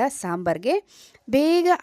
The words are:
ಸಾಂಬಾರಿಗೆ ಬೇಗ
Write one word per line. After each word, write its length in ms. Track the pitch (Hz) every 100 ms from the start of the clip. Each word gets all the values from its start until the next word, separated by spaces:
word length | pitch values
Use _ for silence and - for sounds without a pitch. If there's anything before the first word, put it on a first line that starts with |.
| 262
ಸಾಂಬಾರಿಗೆ 640 | - 180 175 175 160 220 392 - - - _ -
ಬೇಗ 380 | 262 302 349 349 349